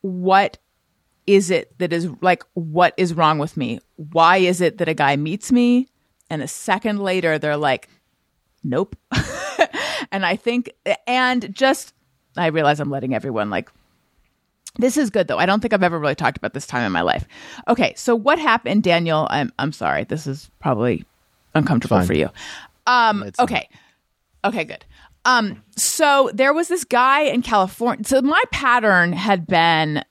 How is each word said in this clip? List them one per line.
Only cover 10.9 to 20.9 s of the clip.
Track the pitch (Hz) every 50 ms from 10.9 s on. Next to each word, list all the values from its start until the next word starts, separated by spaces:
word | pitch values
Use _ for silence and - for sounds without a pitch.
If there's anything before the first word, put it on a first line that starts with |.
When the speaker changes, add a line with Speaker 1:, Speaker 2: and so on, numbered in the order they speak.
| 202 - _
Speaker 1:
and | - 247 254 254 254 254 247 214 196 196
just, | - 269 262 285 - - - _ _ _ _ _ _ _ _ _
I | - 175
realize | 160 151 165 156 147 147 147
I'm | 147 139
letting | 139 139 127 131 131
everyone, | 110 117 139 117 110 104 101
like, | 101 90 - _ _ _ _ _ _ _ _ _ _ _ _ _ _ _ _ _ _ _ _ - _ -
this | 220 254 226
is | 294 294 214
good | - 208 180 -
though. | 123 -
I | 170
don't | 180 196 214
think | 202 233 214
I've | 196 190
ever | 175 165 165
really | 147 147 139
talked | - 160 123 - -
about | - 104 _
this | 135 -
time | - - 123 120
in | 101
my | 92 85 85
life. | 85 - - - _ - - - - - - - -
Okay. | 233 233 214 127 -
So | - - - 233
what | 233 208 269 302 339
happened, | 311 294 226 233 _ - 196 208 214
Daniel? | 185 170 170 170 165 160 156 156 -
I'm, | - 143 143 - _ -
I'm | 127 151 151
sorry. | - - 78 69 73 92
This | - - 151 151
is | 143 135 147 - - _ _
probably | - 160 131 107 117 123